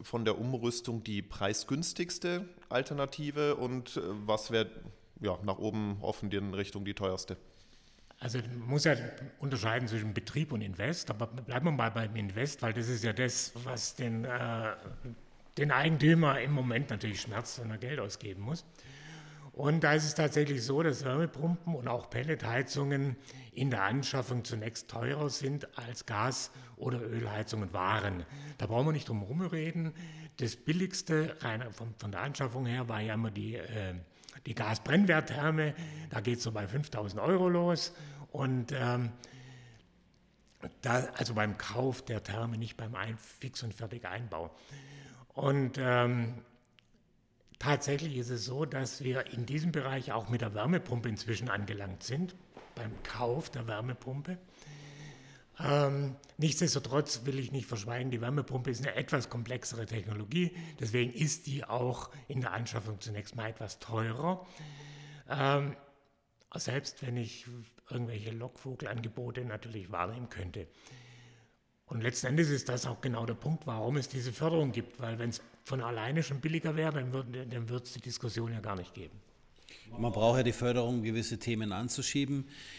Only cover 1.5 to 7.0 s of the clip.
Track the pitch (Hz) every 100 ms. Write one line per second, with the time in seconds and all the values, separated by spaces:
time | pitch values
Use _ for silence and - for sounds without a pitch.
1.5 | 110 - 139 170 - 175 - 175 175 180
2.5 | - - 170 135 143 139 - 147 143 147
3.5 | 143 123 127 123 - 85 104 104 110 -
4.5 | 113 110 - - - - - 104 87 101
5.5 | 95 110 107 104 101 - 107 104 98 98
6.5 | 95 98 101 98 101